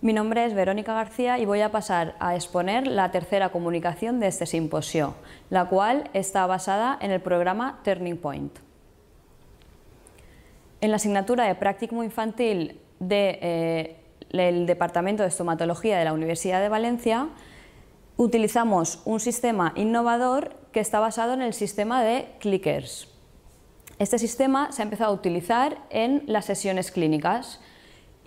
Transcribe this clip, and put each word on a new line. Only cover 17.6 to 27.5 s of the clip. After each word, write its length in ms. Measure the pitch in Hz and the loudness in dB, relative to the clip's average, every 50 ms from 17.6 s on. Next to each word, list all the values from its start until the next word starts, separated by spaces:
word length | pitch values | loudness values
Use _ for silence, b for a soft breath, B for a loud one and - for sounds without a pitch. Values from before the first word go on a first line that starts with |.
| B B B B B B B B - - - | B B B B B B B B -20 -20 -2
utilizamos 840 | - 240 233 214 226 220 214 - 240 233 226 208 180 165 165 - - - | 0 2 4 4 4 2 4 2 2 2 4 4 2 2 0 -4 -8 -4
un 140 | - 220 220 | -4 -2 -2
sistema 540 | 220 240 233 - - 240 226 202 175 160 156 | -2 -2 -4 0 0 0 2 2 2 0 0
innovador 840 | - 202 214 226 233 233 240 233 240 247 254 247 277 311 311 - - - - - | 0 0 2 2 2 2 2 2 2 2 2 2 0 -2 -4 -8 -16 -20 -4 -2
que 80 | 220 | -2
está 200 | 214 214 - 214 | -2 2 2 2
basado 340 | 214 226 214 - 226 233 254 | 2 2 0 -2 -2 0 0
en 80 | 262 262 | -2 -2
el 120 | 233 220 | -4 -2
sistema 500 | - 208 196 - - 208 220 240 262 240 | -4 -4 -6 -2 -2 -2 0 2 2 2
de 240 | 220 233 262 269 - - - | 2 2 0 -2 -6 -14 -6
clickers. 680 | - 208 196 185 190 151 147 147 135 120 - - - - - - - - - - _ - - - - - - - - - - - | -2 0 0 0 0 0 -2 -2 -4 -8 -12 -14 -16 -18 -20 -20 -20 -20 -20 -20 _ -20 -20 -20 -20 -20 -20 -20 -20 -20 -6 -4
Este 220 | 208 196 - 240 | -2 0 0 0
sistema 500 | 220 226 - - 269 269 269 269 285 285 | 0 -2 0 0 2 2 4 2 0 -2
se 100 | - - | -2 -6
ha 40 | 220 | -6
empezado 260 | 208 208 202 226 214 | -4 -2 -2 0 0
a 40 | 202 | 0
utilizar 640 | 196 - 190 170 175 175 - 233 233 262 294 294 - - - | 0 0 -2 -2 -2 0 0 2 2 2 0 -2 -6 -12 -6
en 320 | - 220 226 240 269 285 285 | -2 0 2 2 2 0 0
las 180 | 285 214 214 202 | 0 -2 -2 0
sesiones 480 | - 196 190 - 202 190 180 175 - - | 0 -4 -2 0 -2 -2 -2 -2 -2 -2
clínicas 680 | - 170 156 156 151 147 170 196 240 254 - | 0 2 2 2 2 2 0 0 0 -4 -8